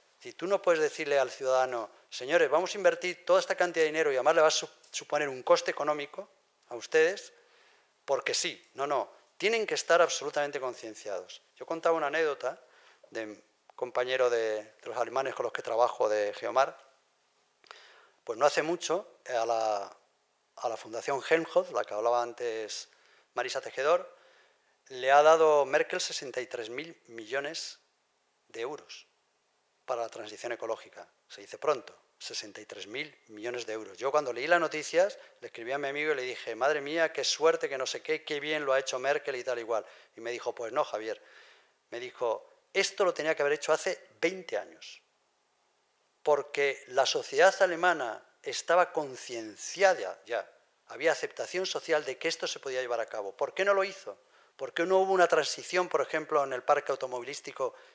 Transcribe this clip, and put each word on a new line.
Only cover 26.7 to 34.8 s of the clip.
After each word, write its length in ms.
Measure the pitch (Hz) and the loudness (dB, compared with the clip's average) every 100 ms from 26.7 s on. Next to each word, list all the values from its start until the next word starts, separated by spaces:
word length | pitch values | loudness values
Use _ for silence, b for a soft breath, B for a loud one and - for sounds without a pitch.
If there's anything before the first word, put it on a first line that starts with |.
| 117 170 160 - | -10 -10 -16 -20
millones 720 | 117 107 135 143 165 - - _ _ _ _ _ _ _ | -16 -8 -6 -6 -8 -10 -14 _ _ _ _ _ _ _
de 140 | 113 | -8
euros 460 | 123 147 - - - _ _ _ _ _ _ _ - | -8 -8 -14 -20 -20 _ _ _ _ _ _ _ -6
para 180 | 123 | -4
la 60 | 113 | -4
transición 420 | 117 107 101 123 | -8 -14 -10 -8
ecológica. 540 | 117 113 110 98 - - _ _ | -6 -6 -6 -8 -20 -20 _ _
Se 140 | - | -18
dice 160 | 101 - | -16 -4
pronto, 400 | 147 135 - - _ _ | -2 -2 -4 -20 _ _
sesenta 420 | - 117 107 98 | -12 -10 -10 -14
y 40 | 107 | -16
tres 220 | 104 95 | -14 -10
mil 260 | 123 151 - _ | -8 -10 -14 _
millones 380 | 107 117 123 110 | -12 -8 -8 -6
de 80 | |
euros. 240 | 110 101 95 | -8 -10 -6
Yo 140 | 135 | 0
cuando 200 | 151 139 | 0 0
leí 160 | 117 143 | -4 2
las 140 | 175 | 2
noticias, 560 | 156 156 | 2 -4